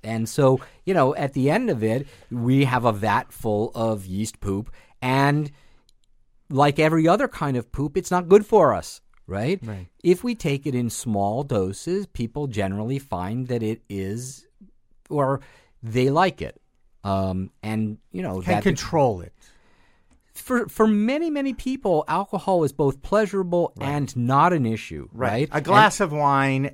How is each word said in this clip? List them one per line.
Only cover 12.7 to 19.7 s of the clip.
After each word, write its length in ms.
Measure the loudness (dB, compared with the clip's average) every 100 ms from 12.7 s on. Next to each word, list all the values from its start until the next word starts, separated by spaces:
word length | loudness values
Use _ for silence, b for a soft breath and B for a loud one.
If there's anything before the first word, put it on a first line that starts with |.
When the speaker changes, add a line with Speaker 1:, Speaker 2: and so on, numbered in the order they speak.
| -4 -4 -6
Speaker 1:
find 500 | -6 -6 -6 -6 -4
that 140 | -4
it 200 | -4 -6 -8
is, 560 | -6 -6 -6 -10 -16 _ _ -20 _ _ _ -6
or 300 | -2 -2 -2 b b b b
they 260 | -4 0 2
like 320 | 2 0 -2
it. 180 | -10 -12 _ _ _ _
Um, 460 | -4 -2 0 -4 -6 _
and, 360 | -6 -4 -4 -6 _
you 100 | -8
know, 180 | -6 -4
Speaker 2:
Can 140 | -2
Speaker 1:
that 80 | 0
Speaker 2:
control 580 | 2 0 0 2 2 0
it. 140 | -8 -20 b b b